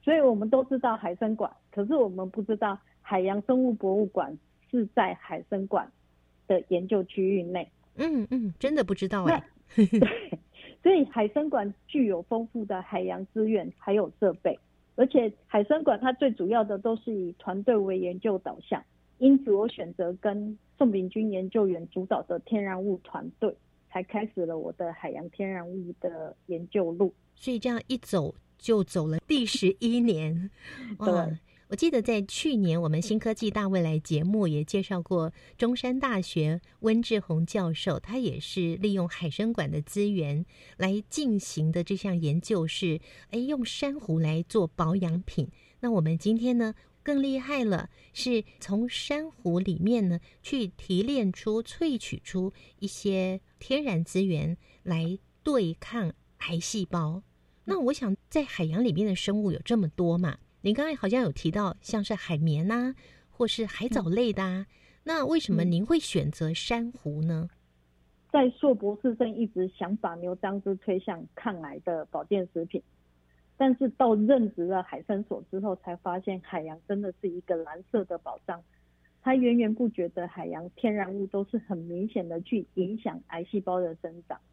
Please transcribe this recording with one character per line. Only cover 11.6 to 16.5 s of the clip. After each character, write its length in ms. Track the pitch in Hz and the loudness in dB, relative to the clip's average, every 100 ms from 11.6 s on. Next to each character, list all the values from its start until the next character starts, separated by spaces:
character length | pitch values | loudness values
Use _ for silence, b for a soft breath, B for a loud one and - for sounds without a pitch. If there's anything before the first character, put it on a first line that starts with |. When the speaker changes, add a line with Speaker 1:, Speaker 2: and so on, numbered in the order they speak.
| 202 202 - | -2 -6 -4
Speaker 1:
具 200 | 302 233 | 2 2
有 160 | 180 | 2
丰 240 | 180 226 226 | -2 -4 -2
富 180 | 240 | -6
的 160 | 208 185 | -4 -4
海 220 | 185 190 | -2 -4
洋 220 | 185 180 196 | -2 -4 -6
资 220 | 220 214 | 0 2
源 220 | 214 - - | 2 0 -8
还 160 | - | 0
有 180 | 202 185 - | 2 2 2
设 140 | 196 | 2
备， 240 | 170 180 - _ _ _ | 2 -2 -2 _ _ _
而 120 | - 262 | 2 4
且 240 | 277 226 - _ | 4 2 -4 _
海 160 | 214 | 0
生 200 | 208 302 | 4 4
馆 140 | 294 208 | 4 2
它 120 | 254 | 2
最 160 | 254 277 | 4 2
主 180 | 220 | 2
要 160 | 185 | 2